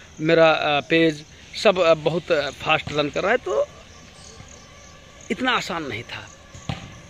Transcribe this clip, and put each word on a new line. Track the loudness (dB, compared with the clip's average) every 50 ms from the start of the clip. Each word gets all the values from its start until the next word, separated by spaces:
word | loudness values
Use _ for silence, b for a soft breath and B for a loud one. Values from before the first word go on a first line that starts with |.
| B B B -4
मेरा, | -2 2 4 6 6 6
अ, | 4 2 0 0 0 -2
पेज | 0 2 2 4 4 2 2 -2 -8 B B B B B -6 0 2
सब, | 2 4 4
अ, | 4 4 4
बहुत, | 4 2 -2 -2 -2 -2 0
अ, | 0 0 0 -2
फास्ट | -6 -6 -2 0 0 0 -2 -2
रन | -2 -2 -2 -2
कर | -2 -2 0
रहा | 0
है, | 0
तो | 0 -2 -2 -2 -2 -4 -4 -8 -16 -20 -20 -20 -20 -20 -20 -20 -20 -20 -20 -20 -20 -20 -20 -20 -20 -20 -20 -20 -20 -20 -20 -20 -20 -20 -20 -20 -16 -10 -10
इतना | -8 -4 -2 -2
आसान | -2 -2 -4 -6 -6 -8 -6
नहीं | -8 -8 -10 -12
था | -12 -14 -16 -16 -18 -20 -20 -20 -20 -20 -14 -12 -10 -10 -10 -12 -16 -18 -20 -20